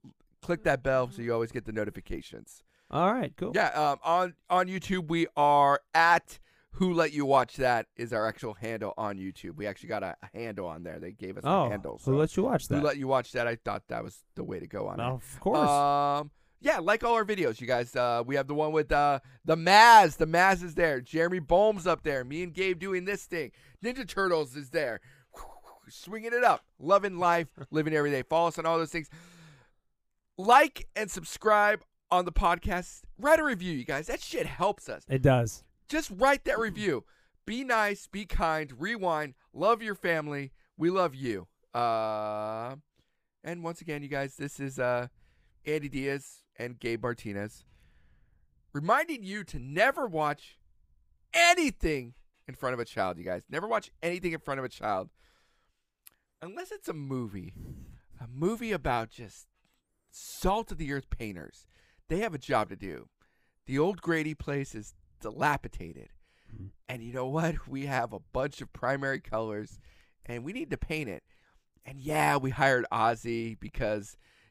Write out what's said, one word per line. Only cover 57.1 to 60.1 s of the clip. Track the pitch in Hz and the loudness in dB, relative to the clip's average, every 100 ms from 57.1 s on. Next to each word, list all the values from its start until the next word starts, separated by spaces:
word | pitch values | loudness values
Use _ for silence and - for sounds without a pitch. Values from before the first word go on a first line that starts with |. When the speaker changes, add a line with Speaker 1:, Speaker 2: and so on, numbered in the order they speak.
| 127 113 98 82 - - - - - _ - | -6 -6 -10 -14 -14 -16 -16 -18 -20 _ -18
Speaker 1:
A | 117 | -16
movie | 127 175 233 226 | -4 -2 -2 -4
about | 185 135 120 113 | -4 -2 -2 -4
just | - 107 - _ _ _ _ _ _ _ | -12 -20 -20 _ _ _ _ _ _ _